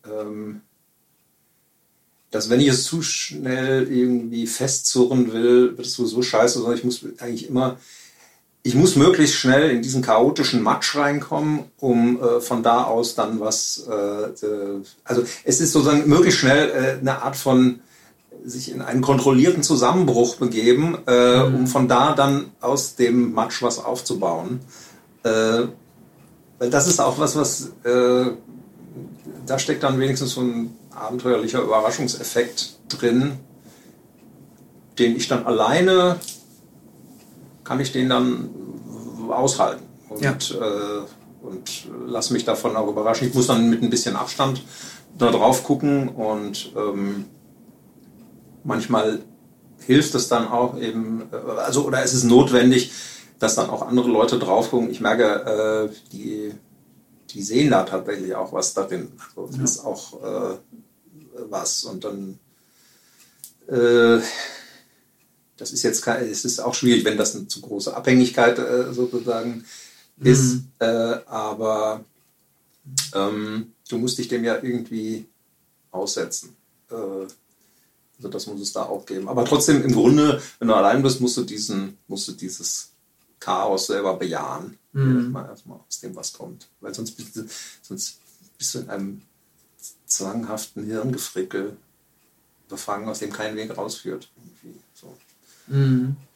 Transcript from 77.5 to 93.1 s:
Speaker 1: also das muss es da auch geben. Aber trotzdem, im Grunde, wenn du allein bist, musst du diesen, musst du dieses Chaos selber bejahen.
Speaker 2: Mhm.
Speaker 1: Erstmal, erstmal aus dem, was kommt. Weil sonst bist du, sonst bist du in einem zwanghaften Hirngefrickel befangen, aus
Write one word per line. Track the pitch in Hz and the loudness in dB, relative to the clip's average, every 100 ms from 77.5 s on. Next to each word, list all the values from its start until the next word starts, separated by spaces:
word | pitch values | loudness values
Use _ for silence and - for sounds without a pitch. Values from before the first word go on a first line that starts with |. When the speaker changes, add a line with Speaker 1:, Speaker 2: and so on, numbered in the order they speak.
| _ _ _ _ _ _ _ | _ _ _ _ _ _ _
Speaker 1:
also | 110 | -12
das | 98 107 | -10 -10
muss | 101 | -10
es | 101 | -8
da | - | -8
auch | - 101 - | -6 -8 -8
geben. | 95 98 | -10 -4
Aber | - 120 | -2 2
trotzdem, | 147 156 143 | 2 4 2
im | 135 | 4
Grunde, | 120 113 147 147 135 - - | 4 6 6 4 2 -4 -6
wenn | 117 | 2
du | 107 | 4
allein | 98 123 | 4 4
bist, | 135 127 | 2 0
musst | 123 123 | -2 -2
du | |
diesen, | 107 104 107 98 98 - _ | -6 -6 -6 -6 -6 -12 _
musst | 98 - | -10 -10
du | |
dieses | - 92 - - - - _ _ _ _ _ | -12 -12 -10 -8 -10 -12 _ _ _ _ _
Chaos | - 92 104 95 - | -6 -2 -2 -2 -2
selber | 98 101 92 | -2 -2 -4
bejahen. | 90 78 69 76 95 - _ | -4 -6 -8 -10 -12 -20 _
Speaker 2:
Mhm. | 143 135 127 | -2 2 2
Speaker 1:
Erstmal, | 120 127 - | 0 -6 -12
erstmal | - - - _ | -18 -20 -20 _
aus | - | -14
dem, | 95 92 | -14 -14
was | - | -14
kommt. | - 90 87 _ _ | -14 -20 -20 _ _
Weil | 101 | -16
sonst | 107 110 | -12 -12
bist | - 107 110 | -14 -16 -16
du, | 110 - - - | -16 -16 -20 -20
sonst | - 95 - - _ _ _ _ | -18 -12 -12 -14 _ _ _ _
bist | - 123 | -10 -8
du | |
in | - | -10
einem | 101 98 101 _ _ _ _ _ _ - _ _ | -10 -10 -12 _ _ _ _ _ _ -20 _ _
zwanghaften | - 95 113 113 110 - 104 104 | -6 -4 -8 -8 -10 -10 -12 -8
Hirngefrickel | 110 123 127 - 92 92 101 101 98 _ _ _ _ _ _ _ _ _ | -6 -4 -6 -8 -8 -6 -6 -8 -12 _ _ _ _ _ _ _ _ _
befangen, | 95 - 101 | -14 -8 -8
aus | 110 | -8